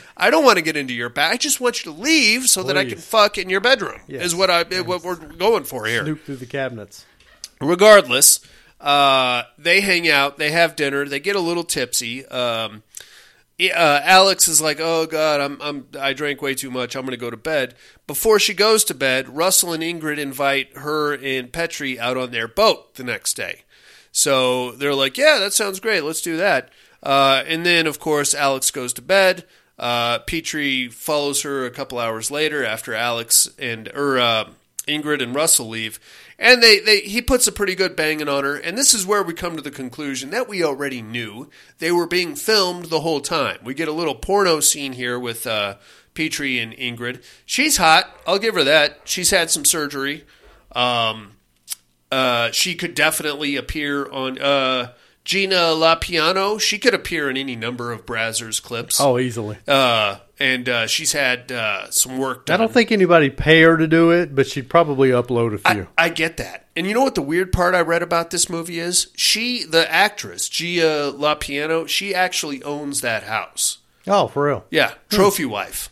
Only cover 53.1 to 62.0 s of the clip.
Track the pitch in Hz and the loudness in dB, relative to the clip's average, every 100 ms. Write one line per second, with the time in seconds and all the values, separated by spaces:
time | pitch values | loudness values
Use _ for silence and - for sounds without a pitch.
53.1 | 156 151 143 147 139 120 156 143 143 131 | 0 -6 -4 -4 -4 -6 -6 -4 -4 -6
54.1 | 135 131 131 139 139 131 127 120 - _ | -6 -8 -4 0 2 2 -2 -4 -12 _
55.1 | _ - 190 190 185 165 160 160 165 - | _ -4 -2 0 2 2 4 2 2 0
56.1 | 170 160 185 202 214 - 202 254 196 - | 0 2 2 0 0 -2 2 2 0 -2
57.1 | 165 143 131 139 117 113 123 120 110 - | -4 -2 -4 -6 -6 -8 -6 -8 -8 -8
58.1 | 113 113 110 113 107 - 117 120 - 139 | -4 -2 -4 -6 -8 -6 -8 -4 2 2
59.1 | 123 127 117 104 104 - 139 127 113 104 | 2 0 -4 -8 -10 0 2 4 2 0
60.1 | 98 _ - 135 127 123 120 113 - 156 | -4 _ -4 -2 0 -2 -2 -2 -2 -2
61.1 | 151 131 123 123 123 110 98 101 - | -2 -2 -2 -6 -6 -4 -4 -4 -2